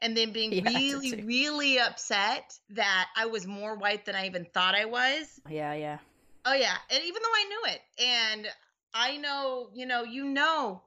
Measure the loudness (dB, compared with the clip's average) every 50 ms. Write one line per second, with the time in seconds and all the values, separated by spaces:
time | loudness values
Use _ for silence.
0 | -4 0 2 2 0 0 0 -2 -2 0 0 0 2 2 2 2 2 2 0 -2
1 | -4 -4 -6 -4 -4 -2 0 2 2 0 0 0 2 4 4 4 4 2 0 -6
2 | -6 -2 0 2 2 2 0 -2 -6 -12 -20 -20 _ _ -2 0 2 2 4 2
3 | 2 0 0 -2 0 0 -2 -4 -6 -6 -8 -6 -6 -6 -6 -2 0 0 0 0
4 | -4 -4 -4 -4 -4 -2 -4 -6 -8 -2 0 2 4 4 4 2 2 2 0 2
5 | 2 2 2 0 -4 -8 -14 -20 _ -8 -4 -4 -2 -2 -2 -4 -4 -6 -6 -10
6 | -12 _ _ _ _ -20 -20 -4 0 2 2 4 4 2 0 -2 -4 -2 -2 -2
7 | -2 -2 -6 -2 0 2 2 2 2 0 -2 -4 -2 -4 -4 -4 _ _ _ -2
8 | 0 2 2 2 2 0 -2 -4 -8 -12 -12 _ _ _ _ _ _ _ -2 0
9 | 0 0 0 -4 -4 -4 -2 -2 -2 -2 -2 -4 -8 -10 -10 -10 -4 -2 -2 -2
10 | -2 -4 -6 -6 -4 -2 2 2 4 4 4 2 0 -2 -4 -6 _